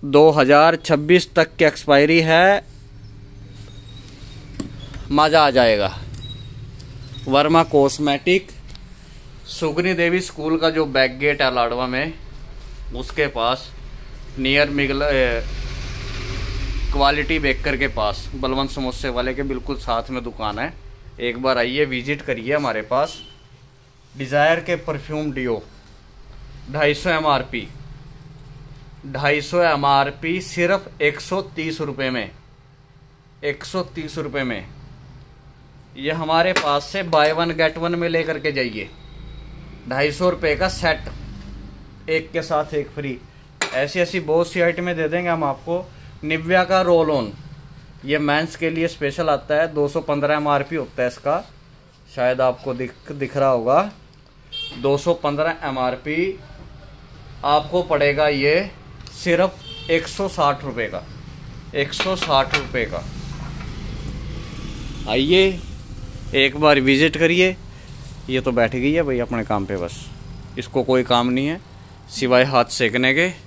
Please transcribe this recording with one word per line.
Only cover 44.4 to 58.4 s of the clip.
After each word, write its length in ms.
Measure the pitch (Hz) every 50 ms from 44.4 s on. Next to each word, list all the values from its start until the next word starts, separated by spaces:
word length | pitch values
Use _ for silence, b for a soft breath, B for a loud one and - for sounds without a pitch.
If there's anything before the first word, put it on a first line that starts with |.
| 170 170 -
सी 80 | 185
आइटमें 340 | 170 170 170 175 175 180 175
दे 120 | 160 160 151
देंगे 200 | 156 175 180 175
हम 160 | 170 165 156
आपको। 400 | 143 135 - - - 170 175 180 B B B B B B B -
निविया 400 | 151 160 160 160 165 180 185 185
का 160 | 175 190 185 185
roll 280 | 170 175 165 160 156
on, 220 | 151 139 113 104 95 - - - - - - - - - - - - - -
ये 140 | 131 147 151
men's 360 | 151 147 147 151 160 160 160
के 140 | - 165 160
लिए 180 | 160 165 165 165
special 420 | 165 - 151 139 139 165 170 156
आता 240 | 147 135 - - 151
है, 180 | 151 160 165 156
दो 140 | 151 147 143
सौ 120 | 143 165 151
पन्द्रह 340 | - 147 143 143 143 151
एमआरपी 400 | 151 147 147 147 139 139 139 165
होता 260 | 160 131 - - - 123
है 60 | 123
इसका, 320 | 120 - - 139 147 175 - - - - - - - - - - - - - -
शायद 320 | - - 123 123 127 127
आपको 340 | 131 127 123 - - 139 127
दिख, 180 | 123 127 123 - - - - 151
दिख 240 | 143 139 127 -
रहा 120 | 139 139 135
होगा। 400 | 131 120 113 120 135 160 196 208 - - - - - - - - - - - - - - - - - 123
दो 180 | 120 139 139 139
सौ 140 | 139 170 170
पन्द्रह 420 | 170 - 147 147 143 156 165 160 160 -
एमआरपी 760 | 147 131 131 127 127 123 120 - 151 151 165 180 190 190 - - - - - - - - - - - - - - - - - - - - - -
आपको 360 | 139 147 151 147 147 - 180 175
पड़ेगा 440 | 180 160 143 143 143 143 143 151 151
ये 420 | 147 139